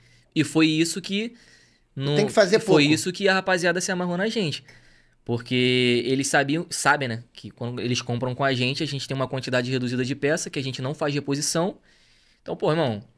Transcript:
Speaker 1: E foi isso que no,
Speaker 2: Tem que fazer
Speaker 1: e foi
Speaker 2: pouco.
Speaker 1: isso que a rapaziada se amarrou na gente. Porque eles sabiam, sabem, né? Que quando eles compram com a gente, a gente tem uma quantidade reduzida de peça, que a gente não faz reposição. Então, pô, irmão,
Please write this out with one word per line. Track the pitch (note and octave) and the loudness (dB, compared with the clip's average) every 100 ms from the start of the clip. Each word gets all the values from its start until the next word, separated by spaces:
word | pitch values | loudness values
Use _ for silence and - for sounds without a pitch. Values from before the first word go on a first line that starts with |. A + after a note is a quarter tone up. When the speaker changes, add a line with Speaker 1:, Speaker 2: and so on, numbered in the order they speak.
| _ _ _ - | _ _ _ -2
Speaker 1:
E | |
foi | C#3+ D#3+ D#3+ | 0 2 2
isso | D#3 E3 G3 | 2 0 -4
que | F3 G3 A3+ A#3+ _ _ _ _ _ - | -6 -4 -6 -10 _ _ _ _ _ -6
no, | C#3 D3 | -2 0
Speaker 2:
Tem | C#3 | 2
que | |
fazer | - G3 A3 | 4 4 4
Speaker 1:
e | |
foi | A3 F3 | 6 6
Speaker 2:
pouco. | C#3+ | 6
Speaker 1:
isso | D#3 - | 4 0
que | F3+ F#3+ | 0 2
a | |
rapaziada | F#3+ F#3+ F#3 F3 E3+ | 2 2 2 2 0
se | F3+ | -2
amarrou | F3+ F3+ F3 | -2 -2 -2
na | G#3 | -2
gente. | A#3 F3 C3 - - _ _ _ _ - | -2 -2 -4 -10 -20 _ _ _ _ -6
Porque | A#2 A#2+ B2+ B2+ B2+ B2 A#2+ A#2 | -6 -2 2 4 4 4 2 2
eles | C3+ C#3 | 0 2
sabiam, | D#3 C#3 D#3 F3 | 2 2 0 -2
sabem, | - C#3+ D3 C3+ | -2 2 2 0
né? | A2+ A#2+ | -6 -10
Que | - G#2+ | -20 -20
quando | - A#2+ B2 | -12 -10 -6
eles | B2 B2 | -2 -2
compram | - A#2+ B2+ | -4 -4 -4
com | A#2+ | -2
a | C#3 | 0
gente, | C3 B2 C#3+ | 0 -2 -2
a | D3+ | -6
gente | C#3 - | -6 -6
tem | C3 | -4
uma | C3 | -4
quantidade | C3+ B2+ B2+ B2 | -6 -2 -2 0
reduzida | C3 B2 B2 | -2 -2 -2
de | B2+ C#3 | -4 -2
peça, | C#3+ D#3+ - | -2 -2 -4
que | D3+ | -6
a | |
gente | C3 B2+ | -6 -6
não | B2+ D3+ | -6 -4
faz | D3+ | -4
reposição. | C#3+ C#3 C#3 D3 E3 - - _ _ _ _ _ _ | -2 -2 -2 -2 0 -2 -4 _ _ _ _ _ _
Então, | - F3 | -10 -4
pô, | F#3 | 0
irmão, | D#3 D3 G#2+ - | 0 0 -2 -10